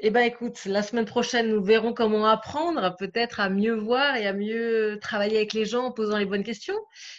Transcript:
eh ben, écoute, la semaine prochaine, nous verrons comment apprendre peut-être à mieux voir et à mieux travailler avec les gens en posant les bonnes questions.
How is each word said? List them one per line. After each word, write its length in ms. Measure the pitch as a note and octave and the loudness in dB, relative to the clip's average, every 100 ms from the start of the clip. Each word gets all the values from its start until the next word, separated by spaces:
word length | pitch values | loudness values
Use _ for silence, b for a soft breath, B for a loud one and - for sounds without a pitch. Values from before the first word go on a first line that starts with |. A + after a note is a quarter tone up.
eh 100 | G#3+ | 2
ben, 100 | A3+ | 4
écoute, 440 | A#3+ A#3+ A#3+ A#3+ | 2 0 -8 -8
la 200 | G3 G3+ | -2 -2
semaine 220 | G#3 A#3+ A3 | 0 -2 0
prochaine, 420 | A#3+ A#3+ A#3+ A3+ | -2 0 0 2
nous 120 | G#3+ | 2
verrons 280 | F#3+ A3 A3+ | 4 4 4
comment 320 | A#3 A3 G#3+ G#3+ | 0 2 4 4
apprendre 680 | A3 - D4 E4+ D#4 F#3 F3+ | 2 0 -4 -2 0 -2 -2
peut-être 440 | F#3+ A#3 A#3 - | -6 -2 -4 -2
à 100 | G3 | 0
mieux 240 | G3 A3 | 2 2
voir 400 | A3+ G#3+ B3 C#4+ | 0 0 2 2
et 140 | B3+ G3+ | 2 -2
à 40 | |
mieux 680 | G3 G#3 A3+ A#3 A3+ G#3+ G#3 | -2 -2 -2 0 2 0 -2
travailler 360 | - G#3+ G#3 A3 | -6 -2 2 2
avec 140 | G#3+ | 0
les 100 | A3 | 0
gens 220 | G#3 A#3+ B3+ | 0 0 -2
en 60 | |
posant 260 | A3+ G#3+ G#3+ | -2 -2 0
les 60 | G3 | 0
bonnes 180 | G3+ | -2
questions. 340 | G3+ A3 - G#4 G#4+ B B | -4 -6 -6 -6 -6 B B